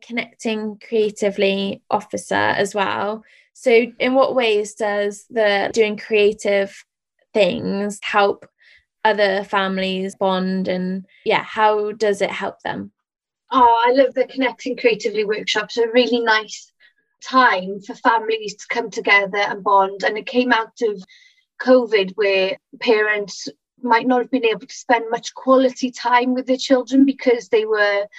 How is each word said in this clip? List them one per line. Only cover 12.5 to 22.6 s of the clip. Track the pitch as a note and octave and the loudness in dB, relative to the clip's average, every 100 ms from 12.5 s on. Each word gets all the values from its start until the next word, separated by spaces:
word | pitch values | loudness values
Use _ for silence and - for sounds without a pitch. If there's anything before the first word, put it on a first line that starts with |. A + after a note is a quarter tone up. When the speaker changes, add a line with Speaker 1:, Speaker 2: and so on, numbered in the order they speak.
| - | -8
Speaker 1:
them? | - F3+ G3+ _ _ _ _ _ - | -8 -8 -10 _ _ _ _ _ -2
Speaker 2:
Oh, | C4 A#3+ A#3 A#3 | 4 4 4 4
I | |
love | C4 B3+ | 4 2
the | C4 B3 | 2 -4
Connecting | C4+ B3+ - C4+ B3 | -2 -4 -4 -8 0
Creatively | A#3+ G#3+ A3+ G#3 | 0 0 -4 -2
workshops. | G#3 G#3 F#3+ A3 G3+ A#3+ | -2 -4 -2 -4 -4 -2
A | A#3 | 0
really | A#3+ A#3 A#3+ | 2 2 0
nice | A#3 G#3+ G#3 - - _ _ _ _ _ | 2 0 -2 -14 -20 _ _ _ _ _
time | - C4 B3 G3 F#3+ G3+ | -2 2 4 2 -4 -10
for | - | -12
families | - B3+ A3+ A3 A3 G#3 - | -4 0 2 0 -4 -6 -12
to | - | -8
come | A#3 A3+ | -6 -6
together | A3+ G3 G3+ G3 G3+ | -4 2 2 2 -2
and | G3+ G#3 | -4 -4
bond. | G3 G3 F#3+ G3 | 2 2 2 -2
And | C4 G#3+ | -4 -4
it | - | -4
came | B3 B3+ | 0 2
out | A3+ G#4+ - | 0 -2 -4
of | A3+ G3 F#3 _ _ _ _ - | -4 -4 -10 _ _ _ _ -4
covid | B3+ B3+ A3+ G#3+ F#3+ F#3 | 4 4 4 0 0 -2
where | G3+ F#3+ F#3+ - | 0 2 0 -4